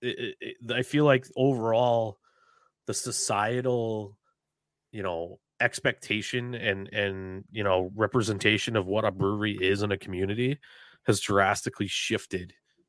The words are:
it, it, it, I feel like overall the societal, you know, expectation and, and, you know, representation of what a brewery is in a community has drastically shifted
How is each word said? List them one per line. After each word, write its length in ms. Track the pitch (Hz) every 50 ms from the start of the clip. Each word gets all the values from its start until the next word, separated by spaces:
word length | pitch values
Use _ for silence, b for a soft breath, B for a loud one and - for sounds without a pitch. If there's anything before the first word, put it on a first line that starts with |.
it, 340 | 120 123 - - 120 98 - -
it, 160 | - 110 - -
it, 100 | 120 113
I 100 | 120 123
feel 220 | 123 - 147 147 151
like 200 | 143 131 131 131 - -
overall 840 | 131 131 139 131 117 113 117 113 117 123 120 117 117 113 107 - _ _ _ _ _ _ _ _ _ _ _ _ _ -
the 80 | - 104
societal, 1200 | - - 127 - - - - 107 101 104 113 123 127 123 127 123 117 113 113 110 107 104 101 104 _ _ _ _ _ _ _ _ _ _ _ _ _ _ _
you 100 | 110 107
know, 380 | 95 92 85 82 85 87 95 - _ _ _ -
expectation 920 | 120 120 - - - 127 - - - - 107 110 - - 131 120 120 123 123
and, 320 | 113 120 107 98 98 98 - 107
and, 500 | 107 101 98 95 95 95 95 92 95 - -
you 120 | - 110 101
know, 280 | 98 92 92 92 95 101
representation 800 | 107 107 101 - 123 104 110 104 92 - 104 110 98 - 120 113
of 100 | 104 90
what 180 | 95 101 110 110
a 60 | 101
brewery 460 | 92 95 98 98 107 104 107 104 101 90
is 220 | 92 95 101 101
in 100 | 104 104
a 60 | 98 98
community 600 | - 101 92 90 98 98 104 120 127 131 147 - b b b b b b b b b
has 140 | - 104 -
drastically 680 | - - 101 98 95 98 98 - - - - - 101 92
shifted 640 | - - - - 110 101 - - 98 90 87 90 - _ _ _ _ _ _